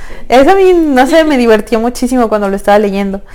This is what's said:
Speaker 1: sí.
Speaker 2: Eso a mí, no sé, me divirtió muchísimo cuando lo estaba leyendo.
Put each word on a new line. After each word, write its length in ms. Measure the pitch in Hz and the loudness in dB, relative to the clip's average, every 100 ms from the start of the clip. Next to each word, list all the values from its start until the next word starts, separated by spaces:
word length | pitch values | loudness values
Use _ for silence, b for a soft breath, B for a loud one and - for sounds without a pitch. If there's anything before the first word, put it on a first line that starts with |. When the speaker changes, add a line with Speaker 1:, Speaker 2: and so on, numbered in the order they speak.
| B | B
Speaker 1:
sí. 160 | B - | B 0
Speaker 2:
Eso 240 | 240 277 | 2 4
a 40 | 392 | 2
mí, 180 | 370 | 2
no 340 | 349 311 254 262 | 2 2 0 2
sé, 160 | 320 | 2
me 140 | 311 269 | 2 0
divirtió 420 | 233 214 214 226 | 2 0 0 -2
muchísimo 480 | 233 247 247 254 220 | -2 -4 -2 0 0
cuando 220 | 214 196 | -2 -4
lo 60 | 196 | -4
estaba 200 | - 208 | 0 2
leyendo. 420 | 208 196 202 196 B | 0 -2 -4 -8 B